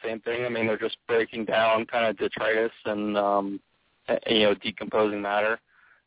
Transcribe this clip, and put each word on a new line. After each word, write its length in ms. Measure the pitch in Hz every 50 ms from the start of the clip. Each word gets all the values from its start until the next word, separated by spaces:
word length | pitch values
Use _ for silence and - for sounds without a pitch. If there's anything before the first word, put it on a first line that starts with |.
the 80 | - 113
same 100 | 113 110
thing. 240 | - 117 120 123 123
I 40 | 123
mean, 180 | 120 113 110
they're 100 | 113 107
just 200 | 104 113 107 - _ _
breaking 380 | - 120 113 113 - - 117 107
down 400 | 101 123 113 113 113 110 110 110
kind 200 | - - 120 117
of 120 | 110 101
detritus 540 | - 107 98 - - 110 110 110 110 113 113 - - -
and, 320 | 107 104 104 104 107 104
um, 420 | 101 101 101 101 101 98 98 98 95 _ _ _ _ _ _ _ _ - -
a-, 100 | 120 - - - 117
you 80 | 107 107
know, 100 | 104 101
decomposing 680 | 98 - 110 - - 107 101 - 110 107 104 104 101
matter. 380 | 101 101 104 107 107 110 113 - _ _ _ _ _ _ _ _ _